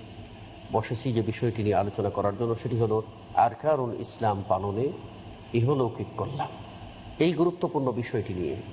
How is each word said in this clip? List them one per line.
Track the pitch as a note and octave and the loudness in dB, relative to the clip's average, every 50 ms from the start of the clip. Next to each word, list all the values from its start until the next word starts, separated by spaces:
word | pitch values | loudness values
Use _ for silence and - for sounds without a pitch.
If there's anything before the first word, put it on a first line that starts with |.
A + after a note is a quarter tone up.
| - - - - - - - - - - - - - - - | -12 -14 -14 -14 -14 -16 -16 -16 -16 -16 -16 -16 -8 -2 0
বসেছি | A2 A2 - B2 A2+ - C3+ A#2 | 0 0 0 -4 -2 -2 2 2
যে | A#2 G#2+ | 2 2
বিষয়টি | A2 G#2+ - B2+ A#2+ G2+ A2 G#2 | 2 0 0 0 0 0 2 2
নিয়ে | G#2 G2+ F#2 G2+ | 4 4 4 2
আলোচনা | G2+ - - G#2 G2+ | 2 0 0 0 0
করার | - - G2 G2+ G2 | 2 2 2 2 2
জন্য, | G2 A#2+ A#2 A#2 | 2 0 0 0
সেটি | A2 - - A#2+ | 0 -2 -2 2
হলো | A2+ A#2 G#2+ G#2+ A2 G#2+ - - - - - - | 2 4 4 4 2 0 -2 -8 -16 -16 -2 4
আরকানুল | - G#2 A#2+ A#2 - - D3+ D#3 C#3 B2+ A#2+ G#2+ - | 4 4 4 4 2 2 2 2 2 2 -2 -4 -4
ইসলাম | A#2 - - - A#2 A2 G2+ G2 G2 - | -6 -8 -4 0 2 2 2 0 0 0
পালনে | F#2 F#2+ F#2+ G2+ G2 G#2+ B2+ D3 F#3 - - - - - - - - - - - - | 0 2 2 0 0 0 0 0 -2 -6 -10 -14 -16 -16 -16 -16 -16 -16 -10 -2 2
ইহলৌকিক | A#2 A#2 C3 D3 C3+ B2+ A2+ - - G#2 - - | 4 4 4 4 4 4 2 0 -4 -6 -6 -4
কল্যাণ। | - G2 F#2+ - - - - - - - - - - - - - - - - - - | -4 -4 -4 -2 -4 -6 -6 -6 -10 -14 -14 -14 -14 -14 -14 -14 -14 -14 -14 -2 2
এই | D#3 F3 F3 | 2 4 4
গুরুত্বপূর্ণ | C#3+ E3+ F3 E3+ - - D#3+ - D3+ C3+ B2+ A2+ | 4 4 4 4 2 -2 0 0 2 2 2 0
বিষয়টি | A#2+ A#2 - - A2+ G2 - G2 | 0 -2 -2 -2 -2 -2 -2 -2
নিয়ে | F2+ F2 D2 - G#2+ - - | -2 -2 -2 -4 -4 -8 -10